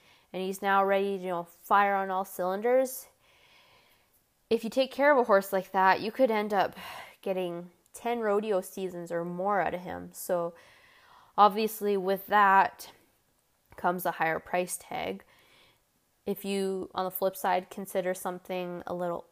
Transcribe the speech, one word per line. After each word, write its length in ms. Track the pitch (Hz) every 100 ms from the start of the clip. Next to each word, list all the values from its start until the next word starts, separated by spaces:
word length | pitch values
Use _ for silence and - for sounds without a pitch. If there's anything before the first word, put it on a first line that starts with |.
| _ _ _
and 100 | 180
he's 200 | 185 190
now 220 | 196 196
ready 340 | 196 196 202 196
to, 60 |
you 60 | 185
know, 180 | 175 170 -
fire 320 | - 202 202
on 160 | 196 190
all 140 | 185
cylinders. 840 | 196 - 180 196 233 254 262 - - _ _ _ _ _ _ _ _ _ _ _ _ _ -
If 140 | 226
you 80 | 226
take 220 | 254 262
care 180 | 262 285
of 80 | 277
a 60 |
horse 280 | 233 196 196
like 200 | 190 180
that, 280 | 190 190 180
you 120 | 202
could 180 | - 254
end 240 | 214 208
up 220 | 202 175 - - - - -
getting 480 | 196 185 180 170 180 _ _
ten 260 | - 233 240
rodeo 400 | 220 202 220 185
seasons 500 | 190 - 185 175 170
or 140 | 170
more 360 | 175 175 196 202
out 140 | 160
of 60 | 175
him. 300 | 180 175 175
So 420 | - - 175 170 170 - - _ _ _ - _ -
obviously 600 | 208 196 220 - 208 196
with 300 | 180 196 -
that 640 | 208 196 190 180 - - - _ _ _ _ _ _ _ -
comes 300 | 180 180 175
a 60 |
higher 260 | - 160 160
price 400 | - 180 180 -
tag. 440 | - 165 175 196 - _ _ _ _ _ _ _ _ _
If 200 | - 196
you, 460 | 196 196 190 190 180
on 100 | -
the 60 | 185
flip 260 | - 190 190
side, 340 | 196 185 190
consider 440 | - 190 196 180
something 680 | 185 190 180 - 185 180 175 -
a 80 |
little 320 | 180 175 170 -